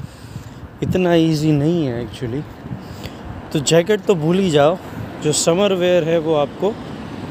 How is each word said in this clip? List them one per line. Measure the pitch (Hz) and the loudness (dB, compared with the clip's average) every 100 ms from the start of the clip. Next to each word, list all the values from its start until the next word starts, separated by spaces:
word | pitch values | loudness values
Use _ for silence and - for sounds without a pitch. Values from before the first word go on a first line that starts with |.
| - - - - - - - - | -16 -18 -16 -16 -16 -18 -16 -8
इतना | - 185 175 | -2 2 4
easy | 170 160 156 156 | 4 4 2 2
नहीं | 147 147 175 139 | 2 2 2 0
है | 120 113 | -4 -6
actually। | - 120 131 - - - - - - - - - - - | -8 -6 -6 -8 -14 -12 -12 -12 -14 -14 -14 -14 -14 -6
तो | 160 | -4
jacket | 131 160 170 214 | 2 2 4 0
तो | 196 185 | 2 0
भूल | 151 185 | 2 2
ही | 190 | 4
जाओ, | 147 143 185 - - - - | 6 6 4 -6 -10 -10 -4
जो | 151 | -2
summer | 143 - 170 202 | 0 2 4 2
wear | 185 180 180 | 2 4 4
है, | 156 165 | 4 0
वो | 156 151 | 2 0
आपको | 139 - 190 233 - - - - - | 0 -2 -4 -4 -10 -12 -12 -10 -10